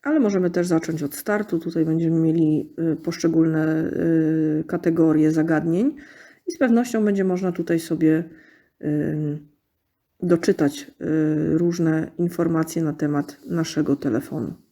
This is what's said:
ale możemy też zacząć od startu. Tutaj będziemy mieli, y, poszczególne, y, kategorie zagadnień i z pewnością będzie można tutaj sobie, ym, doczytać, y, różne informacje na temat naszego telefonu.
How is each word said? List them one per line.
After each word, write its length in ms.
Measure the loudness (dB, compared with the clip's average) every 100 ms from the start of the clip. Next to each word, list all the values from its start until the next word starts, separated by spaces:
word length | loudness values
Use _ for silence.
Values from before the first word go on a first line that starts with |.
| 0
ale 140 | 2
możemy 300 | 2 2 0
też 160 | 0 2
zacząć 360 | 0 0 -4
od 120 | -6
startu. 440 | -8 -4 -2 -2 -4
Tutaj 260 | -2 -2
będziemy 360 | 0 2 2 2
mieli, 540 | 2 2 2 2 -2 -4 -4
y, 40 | -2
poszczególne, 880 | -4 -2 0 2 2 2 0 0
y, 800 | -2 -2 0 2 2 2 0 -2 -2
kategorie 640 | -2 0 2 4 6 4
zagadnień 680 | 2 2 0 2 0 0 -2 -18 -20 -20 _ -12
i 60 |
z 60 | -2
pewnością 460 | 2 2 2 0
będzie 200 | 0 2
można 280 | 0 0 -2
tutaj 280 | -4 -2 -2
sobie, 440 | -2 2 2 2 -2 -14 -20 _ _ _
ym, 640 | -4 -2 -2 -2 -4 -6 -12 _ _ _ _ _ _ _
doczytać, 680 | 0 2 2 2 0 -2 -16 _
y, 580 | -4 0 0 0 0 2
różne 520 | 0 0 0 0 -4 -4
informacje 640 | -4 -2 0 0 -2 -2
na 100 | -4
temat 460 | -2 -2 -2 -4 -12 -6
naszego 500 | -4 -2 -2 0 0
telefonu. 580 | 0 -2 -4 -8 -8 -10 _